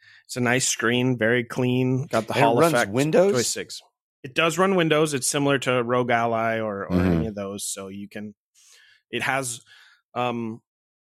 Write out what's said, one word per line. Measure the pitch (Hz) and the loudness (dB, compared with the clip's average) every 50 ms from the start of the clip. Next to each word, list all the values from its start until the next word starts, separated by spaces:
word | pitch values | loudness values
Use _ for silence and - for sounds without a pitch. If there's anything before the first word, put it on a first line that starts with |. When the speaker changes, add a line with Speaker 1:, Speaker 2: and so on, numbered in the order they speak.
| _ - - - _ | _ -20 -20 -20 _
Speaker 1:
It's | - - | -10 -4
a | 127 | -2
nice | 123 117 123 131 - - | 0 2 2 2 0 -2
screen, | - - 113 113 120 123 123 131 127 | -2 0 0 0 2 2 2 0 0
very | 113 110 113 120 123 123 | 2 2 2 2 0 -2
clean, | 123 - 135 127 127 127 127 127 127 131 127 143 - | -4 -4 -2 0 0 2 2 2 2 0 -2 -2 -2
got | - 113 107 | -2 -2 -2
the | - 113 | 0 0
Speaker 2:
And | 120 | 2
it | 139 | 2
Speaker 1:
Hall | 117 117 127 | 4 4 4
Speaker 2:
runs | 160 170 147 | 4 4 4
Speaker 1:
effect | 120 113 98 | 2 0 0
Speaker 2:
Windows? | 101 127 143 156 160 170 185 202 | 0 0 2 4 4 4 4 4
Speaker 1:
joysticks. | 202 123 110 - - 104 90 - - - - _ _ _ _ _ _ _ | 4 2 0 -2 -4 -6 -8 -10 -14 -16 -18 _ _ _ _ _ _ _
It | - 135 - | -16 -6 -2
does | - 160 170 151 165 | 0 0 0 2 2
run | 190 196 196 | 2 2 4
Windows. | 180 165 160 151 151 160 151 143 | 2 2 4 4 2 2 2 0
It's | 127 - - | -2 -2 -2
similar | - 147 143 139 143 131 | 0 0 2 2 2 2
to | - 131 127 127 | 0 0 0 0
Rogue | 117 117 123 123 123 120 | 0 2 0 0 2 2
Ally | 120 113 117 117 113 113 113 113 113 113 | 2 2 2 0 0 0 0 0 -2 -2
or, | 110 107 101 98 92 | -2 -4 -4 -6 -4
or | 80 92 90 | -2 0 2
Speaker 2:
Mm-hmm. | 90 92 85 | 2 2 2
Speaker 1:
any | 82 78 | 2 0
of | 110 98 | -2 -4
those. | 104 101 98 101 101 - | -8 -8 -8 -8 -8 -8
So | - - 98 98 95 | -8 -8 -10 -10 -12
you | 98 101 101 101 | -12 -12 -14 -12
can, | - 107 104 107 104 _ _ _ _ _ - - - - - _ _ _ _ _ | -12 -12 -12 -12 -14 _ _ _ _ _ -20 -20 -20 -20 -20 _ _ _ _ _
it | 120 117 | -6 -4
has, | - 143 135 139 135 123 120 120 - - - - - - _ _ _ _ - | -2 -2 -2 -2 -4 -6 -8 -10 -14 -20 -20 -20 -20 -20 _ _ _ _ -6
um, | 120 123 120 120 117 117 110 113 120 _ _ _ _ _ _ _ _ _ | -4 -2 -2 -2 -4 -6 -8 -8 -10 _ _ _ _ _ _ _ _ _